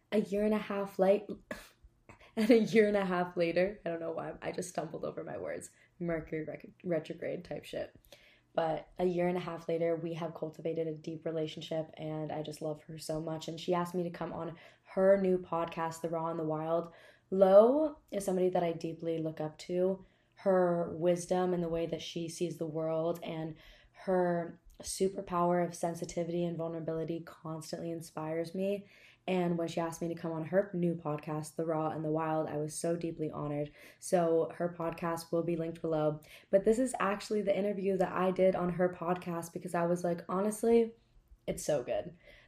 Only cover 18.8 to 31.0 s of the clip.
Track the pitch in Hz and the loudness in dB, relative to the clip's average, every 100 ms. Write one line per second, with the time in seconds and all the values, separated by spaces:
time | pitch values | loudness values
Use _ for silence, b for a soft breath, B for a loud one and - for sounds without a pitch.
18.8 | 165 165 165 165 160 156 156 151 - 180 | -6 -6 -4 -2 -4 -4 -6 -8 -4 0
19.8 | 185 190 B B B _ 196 185 180 170 | 2 0 B B B _ 2 4 4 2
20.8 | 170 165 175 175 175 180 180 180 170 165 | -2 0 2 2 2 0 2 0 0 -2
21.8 | 165 165 - 175 165 - 175 151 165 156 | -2 -4 -6 -8 -8 -4 -4 -4 -6 -4
22.8 | 160 160 165 170 - 165 160 160 B B | -2 0 0 -2 -6 -6 -8 -10 B B
23.8 | B - - 185 180 170 170 - - - | B -12 0 2 2 0 -2 -10 -20 -16
24.8 | - - 190 196 196 180 175 175 175 175 | -8 0 0 -2 -4 0 2 4 2 -2
25.8 | 170 165 170 - 170 175 175 165 165 165 | -4 -4 -6 -4 -2 0 -2 -2 -4 -4
26.8 | 160 160 160 165 165 - 160 160 156 165 | -4 -4 -4 -6 -8 -14 -10 -10 -8 -8
27.8 | 170 165 165 - 156 165 165 185 190 202 | -6 -8 -10 -8 -4 -4 -4 -2 -2 -2
28.8 | 202 B B B - 185 175 175 170 170 | -6 B B B -2 0 2 0 -2 -2
29.8 | 165 160 170 165 170 160 156 180 202 180 | -4 -4 -6 -4 -6 -6 0 2 2 2
30.8 | 175 170 | 0 0